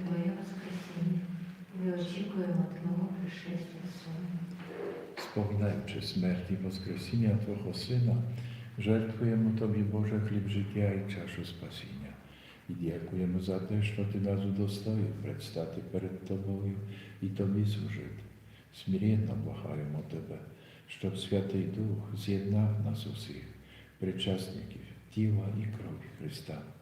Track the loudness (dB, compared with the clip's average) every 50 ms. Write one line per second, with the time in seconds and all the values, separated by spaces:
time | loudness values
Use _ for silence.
0 | 0 0 0 2 2 2 0 -2 -4 -6 -6 -8 -6 -6 -8 -8 -8 -6 -2 0
1 | 2 2 2 2 0 -2 -4 -6 -6 -8 -10 -12 -12 -8 -4 0 0 2 2 2
2 | 0 -2 -2 -2 -2 -2 0 0 2 2 4 2 2 2 0 -2 -2 0 0 0
3 | 0 0 -2 -2 -4 -4 -6 -6 -6 -6 -4 -4 -6 -6 -10 -8 -8 -8 -10 -10
4 | -10 -8 -8 -6 -6 -4 -4 -4 -6 -6 -8 -10 -10 -10 -8 -6 -6 -6 -6 -6
5 | -8 -10 -8 -8 -8 -2 0 0 2 2 2 2 2 2 2 0 -2 -4 -4 -4
6 | -4 -2 0 2 4 4 2 2 0 0 0 0 0 -2 -2 -4 -4 -4 -4 -4
7 | -2 0 4 4 6 6 6 4 4 0 -2 -2 -2 -4 -4 -4 -2 0 2 4
8 | 6 6 6 4 2 0 -2 -4 -6 -6 -8 -10 -10 -10 -6 0 4 6 6 6
9 | 4 2 0 2 4 4 6 6 6 6 4 4 2 2 4 4 2 2 2 2
10 | 2 2 2 2 2 2 2 2 2 2 2 2 0 2 2 4 4 4 4 2
11 | 0 -2 -4 -4 -6 -6 -6 -6 -6 -6 -6 -8 -10 -10 -10 -10 -10 -10 -10 -10
12 | -10 -10 -12 -14 -16 -18 -20 -20 -20 -20 -20 -12 -8 -6 -4 -2 0 0 0 -2
13 | -2 -2 0 2 2 2 2 2 2 2 0 0 0 2 2 4 2 2 2 0
14 | 0 0 2 2 2 4 4 4 2 2 2 2 2 2 0 0 0 2 2 2
15 | 2 2 0 -2 -4 -4 -4 -6 -6 -6 -4 -4 -4 -2 -4 -6 -6 -2 -2 -2
16 | -2 -2 -4 -4 -4 -2 -2 0 0 0 0 0 0 0 -2 -2 -4 -8 -8 -10
17 | -12 -14 -8 -4 -4 -2 0 2 2 4 4 4 4 4 2 0 -2 -2 -4 -4
18 | -6 -8 -8 -10 -12 -14 -16 -18 -20 -20 -20 -20 -20 -20 -16 -6 -2 0 2 4
19 | 6 6 6 6 4 2 0 0 -2 -2 -4 -4 -4 -4 -2 -2 -2 -2 -4 -4
20 | -4 -4 -6 -6 -6 -6 -8 -10 -10 -12 -16 -18 -18 -20 -20 -18 -16 -16 -6 -2
21 | -2 0 0 0 0 2 4 4 4 4 2 2 2 2 2 0 2 2 0 0
22 | -2 -4 -6 -4 0 2 2 2 4 4 6 6 6 6 4 4 2 0 0 -2
23 | -4 -4 -6 -6 -6 -8 -8 -8 -10 -12 -14 -16 -18 -20 -20 -20 -20 -16 -8 -4
24 | -2 -2 0 0 0 0 0 0 -2 -4 -6 -8 -8 -8 -10 -12 -12 -14 -16 -16
25 | -14 -4 0 2 4 4 4 4 2 0 0 0 -2 -2 -2 -4 -6 -6 -8 -8
26 | -10 -12 -10 -8 -8 -8 -8 -8 -8 -8 -8 -8 -8 -12 -14 -18